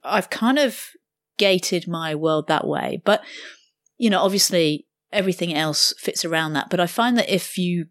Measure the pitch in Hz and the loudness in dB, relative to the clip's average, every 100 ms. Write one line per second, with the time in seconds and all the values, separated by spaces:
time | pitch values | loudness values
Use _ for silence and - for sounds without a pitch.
0 | - 208 - - 226 277 269 - - - | -2 -2 -2 0 2 2 2 -2 -14 -20
1 | _ _ _ - 196 185 - 180 170 170 | _ _ _ 0 2 2 0 -4 -4 -6
2 | 160 151 160 156 151 156 - 147 - - | -4 -2 0 0 0 0 0 -2 -4 -2
3 | 196 - - - - - _ _ _ - | 0 0 -2 -18 -18 -20 _ _ _ -2
4 | 226 190 196 202 - 180 160 151 - _ | 2 2 2 2 2 2 2 0 -6 _
5 | _ 202 190 175 175 151 156 147 - - | _ -2 0 0 -2 -2 0 0 0 0
6 | - - 170 160 160 147 - 180 175 - | -4 -4 -2 -2 0 -2 -2 0 0 0
7 | 233 240 - 190 - - 180 175 160 | 2 2 2 0 -2 -2 -2 -2 -2